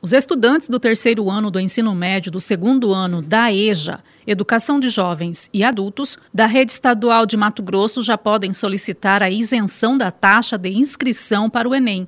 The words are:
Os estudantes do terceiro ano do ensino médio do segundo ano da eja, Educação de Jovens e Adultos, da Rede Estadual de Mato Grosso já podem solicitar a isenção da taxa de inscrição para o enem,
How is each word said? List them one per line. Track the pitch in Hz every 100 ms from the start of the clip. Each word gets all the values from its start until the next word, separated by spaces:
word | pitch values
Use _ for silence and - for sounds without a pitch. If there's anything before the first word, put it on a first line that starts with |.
Os | 180
estudantes | 247 262 330 233 302 -
do | 247
terceiro | 240 220 240 226 196
ano | 202 214
do | 185
ensino | 185 214 226
médio | 185 180 190 185
do | 175
segundo | - 190 196 269 233
ano | 190 185 175
da | 151 214 233
eja, | 196 214 190 151 - - _ -
Educação | 202 208 226 226 285
de | 254
Jovens | 220 180 160 170 170 -
e | 202
Adultos, | 220 226 196 196 277 - _
da | -
Rede | 226 247 262
Estadual | - 254 233 233 226
de | 226 214
Mato | 214 214
Grosso | 190 196 214 254
já | 214 214
podem | 220 214 190
solicitar | 190 208 190 - - 202 196
a | 190
isenção | 196 226 247 202 - 226 269
da | 202
taxa | - 196 208 - 214
de | 185
inscrição | 196 285 - 262 226 - 208 220
para | 240 240
o |
enem, | 269 247 196